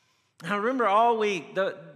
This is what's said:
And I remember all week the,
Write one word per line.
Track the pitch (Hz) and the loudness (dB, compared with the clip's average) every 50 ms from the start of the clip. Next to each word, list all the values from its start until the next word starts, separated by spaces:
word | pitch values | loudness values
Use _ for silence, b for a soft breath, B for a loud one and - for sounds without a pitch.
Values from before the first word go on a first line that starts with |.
| b b b b b b b _ - | b b b b b b b _ -8
And | 165 | -6
I | 202 208 | -4 -4
remember | 202 233 269 262 233 202 | -2 -2 -2 0 2 2
all | 196 214 233 240 233 220 | 4 4 4 4 4 2
week | 214 208 202 170 - - - | 0 -2 -2 -4 -6 -6 -4
the, | 180 190 185 - - - - - | -4 -4 -4 -4 -8 -14 -20 -20